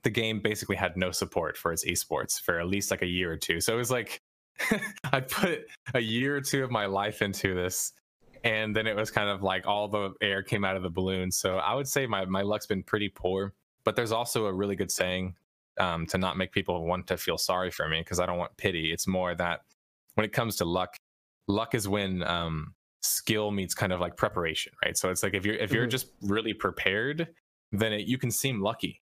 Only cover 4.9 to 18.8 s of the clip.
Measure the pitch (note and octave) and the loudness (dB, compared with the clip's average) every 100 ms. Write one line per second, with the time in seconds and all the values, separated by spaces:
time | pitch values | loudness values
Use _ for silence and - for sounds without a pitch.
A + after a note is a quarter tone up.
4.9 | - - C3+ C3 - F#3+ D3 - - - | -8 0 0 0 0 0 0 -6 -16 -2
5.9 | B2+ A2+ A2+ C3+ C#3+ C3+ C#3 C3 A#2 G2+ | 0 2 2 2 0 0 0 2 0 2
6.9 | G2 G#2 - G#2 G2 G2 F#2 F2+ - - | 2 0 0 0 2 2 2 0 0 -4
7.9 | _ _ _ - - A#2 A2 A2 G#2+ A2 | _ _ _ -20 -4 0 0 2 2 2
8.9 | G#2 A2 - G#2 F#2+ F#2+ F#2+ F#2 G#2 G#2 | 0 0 2 2 2 2 2 2 0 2
9.9 | G#2 G2 F2+ G#2+ G2 G2 G#2+ G2 F#2+ F2+ | 0 -2 0 0 0 0 0 2 0 -2
10.9 | F2 F#2 F#2+ F2+ - G2 F#2 E2 B2 C#3 | 0 0 0 0 0 0 2 0 0 0
11.9 | C#3+ C3 G2+ F#2 F#2+ G2+ G#2 - G2 - | 0 2 0 0 0 2 0 0 -4 0
12.9 | G#2+ G2+ - F#2 F#2+ G2+ - _ _ - | 0 0 -2 0 0 -2 -6 _ _ 0
13.9 | G2+ A2+ A2+ A#2+ A#2+ G#2 F#2+ G2+ G2 G2 | 2 2 0 0 0 0 2 0 0 -2
14.9 | - F2+ F#2 F#2 F2+ _ _ _ - F2+ | 2 2 2 -2 -6 _ _ _ -2 0
15.9 | E2 E2 F#2+ F#2 F2 F#2 - F#2 F2 E2 | 0 0 0 0 0 0 0 0 -2 0
16.9 | F2+ - F2+ - E2 - F#2 F#2 - D#2 | -2 0 -2 0 -2 0 0 0 -2 -2
17.9 | D#2+ E2 F2 F2+ F2 E2+ - G2+ E2+ | -2 0 0 0 0 -4 -2 -2 0